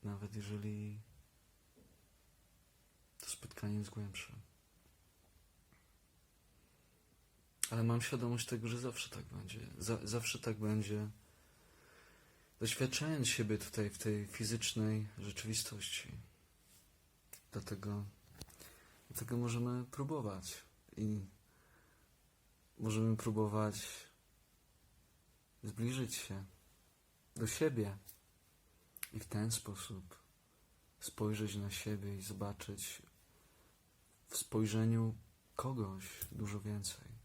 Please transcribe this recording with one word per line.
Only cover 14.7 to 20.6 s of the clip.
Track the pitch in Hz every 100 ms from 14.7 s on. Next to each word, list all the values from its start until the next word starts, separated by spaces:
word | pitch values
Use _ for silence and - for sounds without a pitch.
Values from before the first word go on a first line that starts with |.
| - 107 110 104 -
rzeczywistości. | 101 101 107 110 - 107 90 - - - - - - _ - - - - - _ _ - -
Dlatego, | - 92 101 101 104 101 - - - - - - - - - -
dlatego | - 113 120
możemy | 120 117 120 123 120
próbować | - 139 151 110 95 92 -